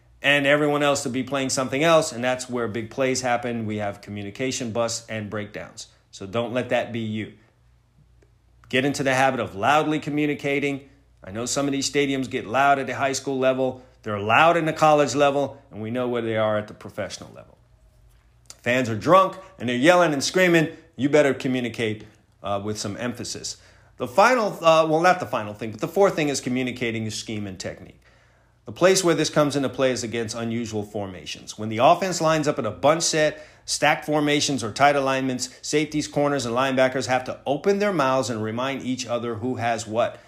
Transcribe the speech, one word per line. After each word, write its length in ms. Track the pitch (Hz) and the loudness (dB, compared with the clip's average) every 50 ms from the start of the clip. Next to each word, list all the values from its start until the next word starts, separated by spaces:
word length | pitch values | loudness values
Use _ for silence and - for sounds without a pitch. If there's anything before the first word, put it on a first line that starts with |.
| _ _ _ _ | _ _ _ _
and 240 | - 139 143 143 139 | 0 2 2 4 4
everyone 380 | 139 147 147 151 147 147 147 147 | 4 2 4 4 2 2 2 2
else 200 | 143 139 139 - | 2 2 0 -2
to 60 | 131 | -4
be 140 | 117 131 127 | -4 -4 -4
playing 260 | - 139 139 135 131 | -4 -4 -4 -2 -2
something 340 | - 139 131 120 135 135 156 | -2 -2 -4 -2 -2 0 2
else, 280 | - 165 156 151 - | 4 4 4 4 2
and 120 | 120 113 123 | -4 -4 -2
that's 260 | 127 127 127 - - | -2 -2 -2 -4 -6
where 180 | 120 120 117 110 | -4 -4 -4 -2
big 220 | 101 120 107 107 | -4 -6 -8 -6
plays 320 | - 139 135 131 131 123 | -4 -2 0 0 0 -2
happen. 440 | - 123 120 120 123 123 120 117 110 | 0 0 -2 0 -2 -4 -4 -4 -4
We 120 | 107 107 104 | -4 -4 -4
have 240 | 104 101 98 - | -4 -6 -6 -8
communication 680 | - - 101 104 101 101 98 - 131 131 127 - 131 113 | -12 -12 -12 -10 -10 -10 -8 -6 -6 -4 -4 -4 -6 -4
busts 360 | 104 117 117 113 113 - - - | -2 -2 -2 -2 -4 -6 -8 -8
and 220 | 110 110 104 98 | -10 -8 -8 -6
breakdowns. 580 | 110 107 104 101 - 87 85 - - - - _ _ _ _ _ | -8 -8 -8 -8 -12 -14 -16 -14 -16 -20 -20 _ _ _ _ _
So 140 | _ - 98 | _ -16 -14
don't 280 | 95 90 117 120 110 120 | -6 -4 -4 -4 -2 -2
let 160 | 127 113 - | -4 -2 0
that 220 | 127 120 98 - | 0 -2 -2 -2
be 80 | 113 117 | -6 -6
you. 340 | 113 107 107 107 101 - - _ _ _ _ _ _ _ _ _ _ _ _ _ _ _ _ _ _ _ _ _ _ _ _ _ - - | -6 -4 -4 -6 -6 -8 -12 _ _ _ _ _ _ _ _ _ _ _ _ _ _ _ _ _ _ _ _ _ _ _ _ _ -14 -2
Get 140 | - 127 131 | -2 0 0
into 200 | 143 135 143 135 | 0 0 0 0
the 100 | 135 131 | 0 2
habit 260 | 131 135 135 127 120 | 2 2 2 2 0
of 160 | 110 98 87 | -4 -6 -6
loudly 440 | 98 104 127 147 156 151 151 156 151 | -2 0 2 2 2 2 2 -2 -2
communicating. 880 | - 151 143 147 151 147 143 - - 143 143 143 139 143 139 131 - - _ _ _ _ _ _ - | -4 -4 -2 -2 -2 -2 -2 -4 -4 -2 -2 -2 -2 -2 -4 -6 -10 -16 _ _ _ _ _ _ -16
I 80 | - | -12
know 140 | 95 113 120 | -8 -8 -6
some 220 | 123 - 143 139 139 | -4 -2 -2 -2 -2
of 40 | |
these 180 | 135 139 127 - | -2 -2 -4 -2
stadiums 400 | - 143 143 135 135 131 131 110 | 0 0 0 0 0 -2 -4 -4
get 160 | 135 117 95 | -4 -6 -6
loud 320 | 95 113 131 139 143 143 135 | -2 0 2 4 4 4 4
at 80 | 131 117 | 2 -6
the 80 | 123 | -4
high 180 | 113 139 135 131 | -2 -2 -2 -2
school 260 | 131 - 139 135 131 | -2 -4 -4 -2 0
level. 440 | 131 131 131 131 131 127 127 - - - _ _ - | 2 2 2 2 0 -2 -2 -6 -16 -20 _ _ -8
They're 160 | 107 104 101 | -6 -4 -4
loud 380 | 101 107 113 135 156 170 170 170 | 0 4 6 6 6 6 4 4
in 80 | 156 | 0
the 80 | 156 151 | -2 0
college 420 | - 156 156 151 147 147 127 110 | 4 4 6 6 6 4 2 2
level, 460 | 147 143 139 139 143 139 127 - - - _ | 2 2 2 4 2 -2 -2 -6 -12 -20 _
and 100 | - 101 | -14 -10
we 100 | 110 110 | -8 -6
know 160 | 117 127 123 123 | -4 -4 -2 -2
where 140 | 123 120 | -2 -2
they 160 | 113 113 110 110 | -2 -2 -2 0
are 200 | 110 107 107 107 | 0 0 0 -2
at 100 | 107 - | -4 -6
the 60 | - | -14
professional 580 | - - 101 - - 98 95 - - - - - | -16 -18 -16 -10 -10 -10 -10 -10 -14 -16 -18 -20
level. 240 | 64 58 - - _ _ _ _ _ _ _ _ _ _ _ _ _ _ _ _ _ _ _ - _ | -20 -20 -20 -20 _ _ _ _ _ _ _ _ _ _ _ _ _ _ _ _ _ _ _ -20 _
Fans 280 | - 120 123 131 127 113 | -2 0 0 0 0 0
are 60 | 113 | -4
drunk, 420 | 104 90 139 180 190 185 - - - - - - - | -4 2 6 6 6 6 4 0 -8 -18 -20 -16 -8
and 100 | 101 123 | -6 -4
they're 60 | 123 | -2
yelling 380 | 123 127 165 180 175 175 160 147 | 2 4 6 6 6 6 4 2
and 100 | 135 127 | 0 -2
screaming. 460 | - - 185 185 175 170 165 156 160 - - - - _ | 0 2 4 4 6 6 4 4 2 -2 -12 -20 -20 _
You 140 | - 127 147 | -4 -2 2
better 240 | 143 151 147 135 131 | 4 6 6 4 2
communicate, 720 | 131 - 135 127 127 123 117 107 - 117 107 107 107 113 - _ _ _ _ _ _ | 0 -2 -2 -2 -2 -2 -4 -4 -2 -2 -2 -4 -6 -10 -20 _ _ _ _ _ _
uh, 200 | - 98 101 101 98 | -6 -4 -4 -4 -4
with 140 | 107 107 - | -4 -6 -6
some 200 | - 107 101 - | -6 -8 -8 -6
emphasis. 600 | 120 123 113 113 98 87 - - 65 - - - - - _ _ _ _ _ - | -8 -8 -8 -8 -10 -10 -10 -10 -10 -12 -12 -12 -18 -20 _ _ _ _ _ -8
The 100 | 127 123 | -8 -2
final, 460 | - 190 208 240 262 247 214 190 160 - 165 | 4 6 6 6 6 4 0 -2 -4 2 4
uh, 220 | 165 160 160 160 160 | 6 6 6 6 4
well, 140 | 151 160 | 4 4
not 180 | 170 185 175 - | 4 4 4 4
the 60 | - | 0
final 280 | 113 - 117 107 104 107 | -4 -4 -4 -4 -6 -8
thing, 180 | - 123 110 | -8 -8 -8
but 100 | 110 - | -8 -6
the 60 | - - | -8 -4
fourth 280 | - 196 202 190 - | 2 4 4 4 4
thing 140 | 170 151 147 | 2 -2 -2
is 120 | 135 - | -2 -4
communicating 600 | - 127 123 127 131 127 120 - 123 117 110 110 110 | -4 -4 -2 -2 -2 -4 -4 -4 -4 -4 -4 -4 -6
your 80 | 107 | -6
scheme 360 | - - - - 110 104 104 98 | -8 -8 -10 -8 -8 -8 -8 -10
and 120 | 92 85 | -10 -10
technique. 400 | - 87 76 - 90 - - _ _ _ _ _ _ _ _ _ _ _ _ _ _ | -10 -12 -12 -12 -16 -20 -20 _ _ _ _ _ _ _ _ _ _ _ _ _ _
The 60 | - | -16
place 320 | 107 - 170 185 190 180 175 | -4 2 4 4 4 4 4
where 120 | 170 156 | 2 2
this 140 | 143 160 - | 2 0 0
comes 260 | - 156 151 143 131 | 2 2 2 2 2
into 140 | 147 135 120 | -2 -2 -2
play 220 | - - 135 131 | -2 0 0 0
is 120 | 123 113 123 | 0 0 -4
against 320 | 110 110 117 117 113 117 | -6 -4 -4 -6 -6 -6
unusual 480 | 117 117 117 113 117 120 104 110 107 104 | -6 -6 -4 -4 -4 -6 -6 -6 -6 -8
formations. 760 | 104 - 104 101 95 92 82 73 - - - - - - - | -6 -8 -8 -8 -8 -10 -14 -14 -14 -14 -14 -14 -18 -12 -10
When 120 | 107 113 | -8 -6
the 100 | 110 110 | -2 4
offense 420 | 123 151 175 175 202 190 175 - | 6 6 6 4 2 -4 -2 0
lines 260 | 160 156 160 156 147 151 | 0 2 2 2 0 0
up 120 | 143 - | -2 -2
in 60 | 123 | -4
a 60 | 107 | -6
bunch 320 | 92 85 - 139 156 165 165 | -6 0 2 2 4 4 2
set, 420 | - - 156 151 151 147 - - - - - _ | -2 0 2 0 0 0 -4 -16 -20 -20 -20 _
stacked 400 | - - - 147 147 156 151 - | -8 -6 0 2 2 2 0 -2
formations, 580 | - 151 151 147 147 147 147 143 - 139 120 117 | -2 0 0 2 2 2 2 0 0 -2 -2 -4
or 80 | 107 | -6
tight 240 | 104 - 135 143 143 | 0 4 4 4 4
alignments, 540 | 143 135 135 135 131 131 131 127 120 - - - - | 4 2 0 0 0 0 -2 -4 -4 -6 -10 -12 -14
safeties, 460 | - - - 151 156 151 156 151 135 - | -10 -2 0 0 0 0 -2 -4 -6 -2
corners, 380 | - 147 147 143 143 139 117 | -2 0 0 2 0 0 -2
and 100 | 120 113 | -2 0
linebackers 520 | 123 135 135 131 127 131 127 127 135 123 - | 0 0 0 2 2 2 2 2 -2 -2 0
have 160 | 131 127 - | -2 -2 -2
to 140 | - - - - | -4 -10 -8 -4
open 340 | 120 139 147 - 196 202 196 | -4 -4 -2 2 0 0 2
their 140 | 208 208 190 | 2 0 0
mouths 360 | 156 135 131 131 135 127 110 | 2 2 2 2 2 0 0
and 140 | 117 107 107 | -2 -4 -4
remind 400 | 110 110 120 127 135 139 120 - | -4 -4 -4 -4 -4 -4 -6 -4
each 240 | 123 127 120 - - | -6 -6 -6 -4 -4
other 280 | 120 120 113 120 117 | -4 -4 -4 -4 -6
who 200 | 107 117 127 123 | -4 -4 -6 -4
has 320 | 110 117 120 117 110 107 104 | -2 -2 -2 -2 -2 -4 -4
what. 320 | 107 117 113 - - - - | 0 0 0 0 -2 -10 -20